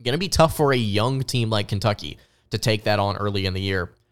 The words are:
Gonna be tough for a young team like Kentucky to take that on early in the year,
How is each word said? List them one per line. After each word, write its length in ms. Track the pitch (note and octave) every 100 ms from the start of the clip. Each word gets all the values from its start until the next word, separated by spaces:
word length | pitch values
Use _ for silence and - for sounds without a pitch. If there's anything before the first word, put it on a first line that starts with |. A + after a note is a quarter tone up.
Gonna 120 | A#2+ D3
be 100 | F#3+
tough 280 | - D#3+ -
for 160 | C#3+
a 40 | C3
young 460 | G#2+ G2+ A#2+ C3+
team 280 | B2+ B2 A2
like 160 | G#2+ G2
Kentucky 520 | G2+ A2 G#2 D2 - _ _ -
to 80 | A2+
take 260 | A#2 G#2+
that 160 | G#2+ G#2
on 160 | G2+ -
early 280 | G#2 G2+
in 80 | F#2+
the 80 | F#2+
year, 300 | G2 F#2+ E2+ _ _